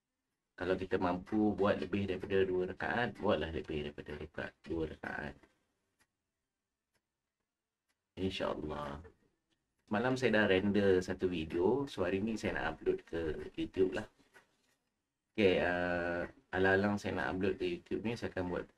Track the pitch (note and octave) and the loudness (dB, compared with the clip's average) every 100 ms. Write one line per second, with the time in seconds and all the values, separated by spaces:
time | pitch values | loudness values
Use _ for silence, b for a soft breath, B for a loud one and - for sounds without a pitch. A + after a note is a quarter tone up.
0 | _ _ _ _ _ - F2+ F#2 F#2+ F#2+ | _ _ _ _ _ -6 -2 -2 0 0
1 | F2+ F2+ - G#2+ G#2+ F#2 G2+ G2 F#2 G2+ | 0 -2 -2 2 2 4 2 2 0 -2
2 | G2 F#2 F#2+ F#2+ F#2+ F2+ F2+ - D2 G#2+ | -2 -4 0 2 4 2 -2 -2 0 0
3 | A#2+ - G2 - D#2+ D#2 - D#2 D2 - | 0 0 2 2 0 -4 -4 -6 -6 -10
4 | - D2 D2+ - - - - E2 D#2 - | -12 -10 -10 -10 -10 -12 -8 -4 -4 -8
5 | - - D2 - _ _ _ _ _ _ | -8 -8 -10 -12 _ _ _ _ _ _
6 | _ _ _ _ _ _ _ _ _ _ | _ _ _ _ _ _ _ _ _ _
7 | _ _ _ _ _ _ _ _ _ _ | _ _ _ _ _ _ _ _ _ _
8 | _ - F#2+ - - - D#2 - C#2+ D2 | _ -4 -4 -2 -2 -2 -6 -6 -8 -10
9 | - _ _ _ _ _ _ _ _ G#2 | -14 _ _ _ _ _ _ _ _ 0
10 | B2+ B2+ B2 G#2+ G2+ F#2+ G2+ G2+ G2+ F#2 | 2 2 4 4 6 4 4 4 6 4
11 | F#2 F#2 F#2 F2 D#2+ E2+ F#2+ C3+ C#3 - | 2 -2 -2 -2 -2 2 4 2 -2 -2
12 | F2 F#2+ A2 G#2+ G2 D#2+ D2 D#2+ F#2 - | -2 0 -2 -2 -2 -2 -4 -2 -2 -2
13 | - E2 D#2+ D2+ D2+ - E2 F#2 F#2+ G#2+ | -4 -6 -4 -6 -8 -8 -6 0 0 0
14 | - _ _ - _ _ _ _ _ _ | -8 _ _ -20 _ _ _ _ _ _
15 | _ _ _ - G2 E2+ F2 F2 F2+ F2 | _ _ _ 4 4 6 2 0 0 -2
16 | F2 F2 F2 - _ F#2 F#2+ F#2+ G#2 G#2 | -2 -4 -6 -10 _ 0 4 4 2 0
17 | G2 F#2 C2+ F#2 F#2+ F#2 F2+ F2 - F#2 | -2 -4 -4 -2 -2 -2 -4 -6 -6 -4
18 | G#2 A#2+ G2 F#2 F2+ D#2 - | -4 -6 -6 -6 -4 -6 -8